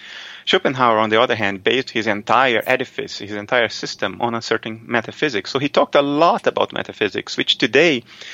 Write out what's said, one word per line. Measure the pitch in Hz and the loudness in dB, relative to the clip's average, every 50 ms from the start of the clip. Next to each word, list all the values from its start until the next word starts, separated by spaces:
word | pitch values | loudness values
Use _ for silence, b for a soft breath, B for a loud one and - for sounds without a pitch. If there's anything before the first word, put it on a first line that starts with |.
| B B B B B B B B B | B B B B B B B B B
Schopenhauer, | - - - - 156 139 131 127 120 113 107 | -2 0 0 0 0 0 2 2 4 4 4
on | 110 107 | 4 4
the | 107 110 | 4 4
other | 123 127 120 | 4 4 2
hand, | 110 110 98 98 95 101 | 0 0 -2 -2 -2 0
based | 117 113 127 131 - | 0 0 0 -2 -2
his | - 123 107 | -4 -4 -2
entire | 113 104 104 107 - 120 117 131 131 120 107 - | -2 -2 -2 0 2 4 4 4 4 2 0 0
edifice, | - 127 127 131 - - - 113 98 - - | 0 0 -2 -2 -6 -8 -10 -10 -10 -10 -12
his | - 98 | -10 -10
entire | 104 104 104 - - 123 120 107 | -10 -10 -6 -2 0 0 0 0
system | - - - - - - - 101 92 85 | -2 -6 -10 -10 -6 -6 -6 -6 -4 -4
on | 117 117 117 | -4 -4 -4
a | 117 | -4
certain | 113 - 117 110 - 117 110 113 113 | -4 -2 -4 -4 -4 -6 -12 -12 -8
metaphysics. | - 120 120 110 - 104 - - 156 127 101 95 - | -4 -4 -4 -4 -4 -4 -4 -2 -2 -2 -4 -4 -4
So | - 135 | -4 -4
he | 135 143 | -2 0
talked | - - 139 - - | 2 2 2 4 4
a | 156 | 2
lot | 143 143 143 147 160 170 214 220 - | 2 2 2 2 4 4 2 2 0
about | - - - 104 - - | 0 0 0 -2 -2 -4
metaphysics, | - - - 101 - 110 101 - 107 - - - - | -6 -8 -8 -4 -2 -2 -2 -2 -4 -6 -6 -4 -2
which | - - - - | -2 0 0 0
today, | - 127 110 131 160 175 151 117 B B B B B B | 0 2 4 4 6 6 4 0 B B B B B B